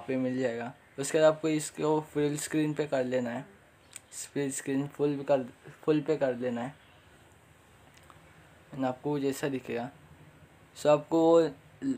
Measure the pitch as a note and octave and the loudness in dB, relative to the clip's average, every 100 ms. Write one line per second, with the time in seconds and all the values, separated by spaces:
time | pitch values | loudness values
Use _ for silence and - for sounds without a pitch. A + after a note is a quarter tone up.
0 | B2 C3 B2+ B2+ B2+ A#2 A#2+ - - - | 0 -2 -2 -2 -2 -4 -8 -12 -16 -10
1 | C#3 D#3+ D#3 D#3 D#3+ D3+ D3+ - D3+ D#3 | -2 4 4 4 0 -2 -4 -2 0 0
2 | D3+ D3 D3 D3 - D#3 D3+ D3 D3 C3+ | 0 -2 0 -2 -2 0 0 -2 -2 0
3 | B2+ B2+ A#2+ A#2+ D3 - - _ - - | 0 -2 -2 -6 -10 -18 -20 _ -20 -20
4 | - - - C#3+ C#3+ C3+ - C3+ C#3+ - | -18 -16 -8 -4 -4 -4 -4 -2 -4 -2
5 | D3 C#3+ C3+ C#3 A#2+ - - - - D3+ | -2 0 0 0 0 -12 -20 -6 0 0
6 | C#3+ D3 C3+ A#2+ B2 A#2+ B2 - - - | 0 0 0 0 -4 -4 -6 -10 -20 -20
7 | - - - - - _ _ - - - | -20 -20 -20 -20 -20 _ _ -20 -20 -20
8 | - - - - - - - C#3 C3 B2+ | -20 -20 -20 -20 -20 -20 -14 -4 -4 -4
9 | D3 D3 C3+ C3+ D3 C3 - A#2 B2 - | -4 -2 -2 -2 -4 -4 -6 -6 -6 -12
10 | - - - - - - - - D3 D3 | -20 -20 -20 -20 -20 -20 -20 -2 4 4
11 | D3 E3 E3 E3 D#3+ - - - C#3 | 4 4 6 6 4 -2 -18 -8 -4